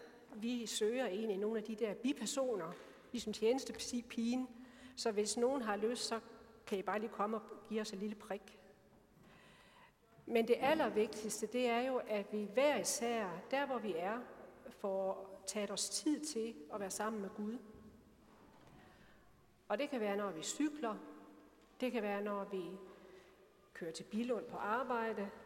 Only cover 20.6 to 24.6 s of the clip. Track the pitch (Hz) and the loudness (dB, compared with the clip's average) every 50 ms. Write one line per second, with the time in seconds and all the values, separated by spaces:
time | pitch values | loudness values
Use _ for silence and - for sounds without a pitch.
20.6 | 294 311 294 - - 220 208 190 - - - - - - - - - - - - | 2 0 0 0 -2 -2 -4 -4 -8 -12 -16 -16 -18 -20 -20 -20 -20 -20 -20 -20
21.6 | - - - - 254 254 220 233 208 208 202 202 208 208 202 202 196 196 202 185 | -20 -20 -6 -2 -2 0 0 0 0 0 0 0 0 0 -2 -2 -2 -2 -4 -4
22.6 | 170 170 190 190 - - - - - - - - - - - - - - - - | -4 -4 -6 -10 -12 -14 -16 -18 -18 -20 -20 -20 -20 -20 -20 -20 -20 -20 -20 -20
23.6 | - - - - 180 165 - - 180 - - 214 240 247 240 202 160 - 180 180 | -20 -20 -14 -10 -8 -6 -6 -8 -6 -2 0 0 2 2 2 0 -2 -4 -4 -4